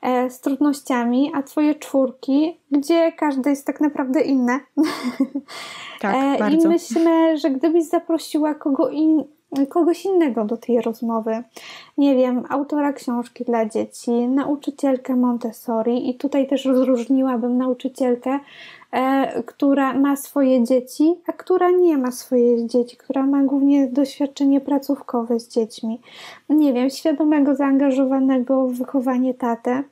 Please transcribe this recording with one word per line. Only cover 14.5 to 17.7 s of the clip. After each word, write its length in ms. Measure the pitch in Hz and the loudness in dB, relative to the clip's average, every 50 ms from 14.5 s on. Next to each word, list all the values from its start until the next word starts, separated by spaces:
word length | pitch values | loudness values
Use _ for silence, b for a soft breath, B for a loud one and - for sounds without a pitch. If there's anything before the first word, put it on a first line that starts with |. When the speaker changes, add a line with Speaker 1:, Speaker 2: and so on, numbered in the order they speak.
| 294 285 - - 277 - - 277 262 254 254 - 262 | -4 -4 -4 -10 -8 -2 0 0 0 0 -2 -2 0
Speaker 1:
Montessori 960 | 247 247 247 240 233 240 233 214 - - - 233 226 220 233 233 254 - 262 | 0 2 0 0 -2 -4 -8 -10 -10 -8 -4 -4 -2 0 0 0 -2 -2 -4
i 40 | 247 | -6
tutaj 320 | 247 - 277 - 285 269 269 | -4 -6 -2 0 0 0 0
też 160 | 285 262 262 | 0 -2 0
rozróżniłabym 920 | 262 269 254 254 240 262 240 233 233 277 262 262 262 254 233 226 247 247 247 | 2 2 2 4 2 2 0 0 0 0 2 2 0 0 -2 -2 0 0 0
nauczycielkę, 840 | 254 254 | 0 0